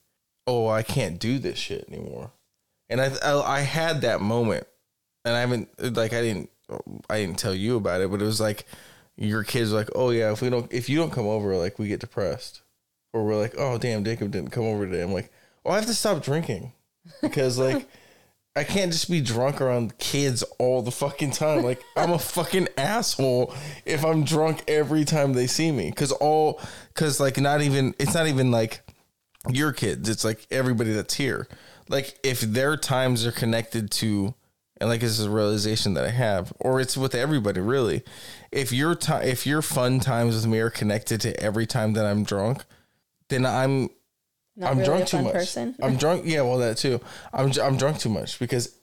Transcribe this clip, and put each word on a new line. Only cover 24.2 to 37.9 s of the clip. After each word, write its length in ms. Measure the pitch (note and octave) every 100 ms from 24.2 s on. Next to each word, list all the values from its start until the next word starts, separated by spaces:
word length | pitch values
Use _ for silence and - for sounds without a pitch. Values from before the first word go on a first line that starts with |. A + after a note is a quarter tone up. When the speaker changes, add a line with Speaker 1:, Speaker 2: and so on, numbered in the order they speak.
Speaker 1:
drunk 400 | D3 D#3+ D#3+ D3+ -
every 360 | D3+ C#3 D#3
time 300 | C#3+ D#3 C#3
they 140 | B2+ B2
see 240 | - D#3+
me." 200 | C3+ D#2+
'Cause 200 | - C#3
all, 500 | C3+ D3 D#3 D#3 D3+ - - -
'cause, 260 | - D#3 C3+
like, 180 | C#3 B2+
not 240 | C#3 D3
even, 340 | C#3+ C#3 C3 -
it's 140 | C#3+
not 140 | E3+ D#3+
even, 240 | C3+ B2+
like, 300 | A#2 A2 - - - _ _ _ _ -
your 220 | B2+ D3+
kids, 380 | - A2 C2 G2+
it's, 140 | A2
like, 220 | A2 A2 -
everybody 420 | C3 B2+ A#2 A2+
that's 200 | G#2+ - -
here. 320 | C3 - - - - - -
Like, 300 | C#3 C3+ -
if 180 | C3+ B2+
their 340 | A2+ A#2 C#3 D3+
times 500 | - C3 C3 A#2+ A#2
are 60 |
connected 600 | - A#2+ A2+ A2 A2+ G#2
to, 420 | - A2 G2+ G2 - _ _ _ -
and, 100 | A2
like, 120 | A#2
this 180 | A#2 G#2+
is 60 | G#2
a 40 |
realization 640 | G#2+ G#2 G#2+ G#2+ A2 G#2+
that 120 | D#2+ C2
I 40 |
have, 420 | A#2+ A#2 G2 F2 -
or 200 | B2+ C3
it's 180 | C3 C3+
with 180 | C3 B2
everybody, 460 | C#3+ D3+ G#2 F#2
really. 420 | G2+ C3+ A2